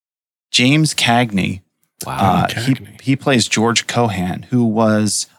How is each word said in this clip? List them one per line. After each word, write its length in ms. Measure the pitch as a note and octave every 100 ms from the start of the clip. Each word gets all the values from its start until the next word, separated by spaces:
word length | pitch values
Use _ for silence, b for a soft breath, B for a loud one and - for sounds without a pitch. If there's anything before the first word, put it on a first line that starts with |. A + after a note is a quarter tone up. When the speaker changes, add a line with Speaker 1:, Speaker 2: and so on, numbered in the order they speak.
| _ _ _ _ _
Speaker 1:
James 420 | - B2+ D3+ D#3
Cagney. 680 | - - A#2+ A#2+ G2+ F#2 F#2+ - _ _ - -
Speaker 2:
Wow. 400 | C3+ F#2+ F2+ F#2
Speaker 1:
Uh, 20 | -
he, 120 | A#2+
Speaker 3:
Cagney. 280 | C3 G2+ -
Speaker 1:
he 140 | - C3+
plays 320 | - B2+ G#2
George 400 | - A2+ A2+ -
Cohan, 560 | A#2+ A#2+ F#2 F2+ F2
who 220 | - B2 A#2
was 640 | G#2+ A2 G#2+ G#2+ - -